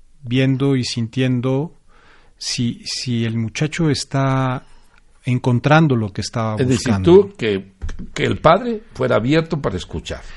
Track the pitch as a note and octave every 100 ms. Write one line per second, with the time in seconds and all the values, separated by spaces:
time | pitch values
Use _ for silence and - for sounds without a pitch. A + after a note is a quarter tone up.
0 | - - C3 B2+ C3 C3 C#3 C3+ A#2 -
1 | A2+ C3 B2+ B2 B2+ C3+ D#3+ - _ -
2 | - - - - - - A#2+ - - -
3 | B2+ A#2 A2+ A2+ A2+ - D3+ - D#3+ C3
4 | - C#3 C3+ C3 C3 B2+ - - - _
5 | _ _ - B2 B2 A#2+ C3+ D3+ D#3+ B2
6 | G#2+ - G2+ B2 A2 G#2+ B2+ B2+ C3 G2
7 | F#2 F#3 - - A2+ G2 F#2+ - - -
8 | - - C3 G#2+ C#3+ F#3 B3 A3 - -
9 | B2+ A#2+ A#2 D#3 D#3+ D#3+ C3+ F#2 - E2
10 | - - -